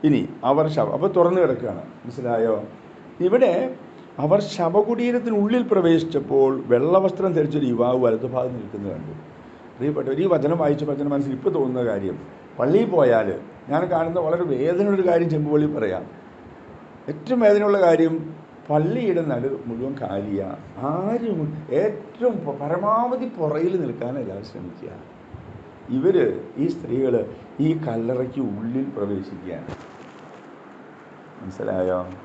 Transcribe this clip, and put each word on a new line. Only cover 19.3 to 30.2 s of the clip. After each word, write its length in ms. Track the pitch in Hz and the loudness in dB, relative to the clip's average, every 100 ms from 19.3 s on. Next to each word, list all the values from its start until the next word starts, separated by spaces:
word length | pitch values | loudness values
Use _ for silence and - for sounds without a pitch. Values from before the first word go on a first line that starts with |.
| 120 135 131 120 | -2 -2 -4 -8
മുഴുവൻ 280 | 117 131 139 | -6 -6 -6
കാലിയാ. 540 | 107 98 104 98 95 - - - | -6 -4 -4 -4 -4 -10 -14 -8
ആരും 920 | 135 165 196 233 233 175 151 151 - | -4 -2 -2 -2 -2 -4 -4 -8 -2
ഏറ്റവും 640 | 135 208 208 - - 240 214 | 0 0 -4 -14 -2 -2 0
പ-, 120 | 151 139 | -6 -6
പരമാവധി 680 | 147 170 202 226 240 254 247 185 | -4 -2 0 0 0 -2 -6 -4
പുറയിൽ 420 | 156 151 175 185 | -2 0 0 0
നിൽക്കാൻ 380 | 135 117 120 135 | -4 -6 -6 -6
എല്ലാവരും 260 | 104 98 | -8 -10
ശ്രമിക്കുക. 440 | - - 90 85 - - - - - - - - - - - | -12 -14 -14 -14 -16 -16 -18 -20 -20 -18 -18 -18 -20 -18 -4
ഇവര്, 500 | 127 165 185 113 - - - | 2 4 4 2 -2 -10 -4
ഈ 100 | 143 | -4
സ്ത്രീകള് 580 | - 117 123 131 117 - - - - | -4 -4 -2 2 0 -2 -10 -16 -2
ഈ 180 | 156 160 | 0 0
കല്ലറയ്ക്ക് 640 | 151 113 113 127 127 135 | -2 -4 -2 -2 -4 -4
ഉള്ളിൽ 440 | 117 101 113 127 | -6 -6 -4 -4
പ്രവേശിക്കുകയാണ്. 880 | 135 113 101 98 95 90 87 80 71 - - - - - | -4 -4 -4 -4 -6 -12 -10 -10 -12 -14 -16 -18 -20 -20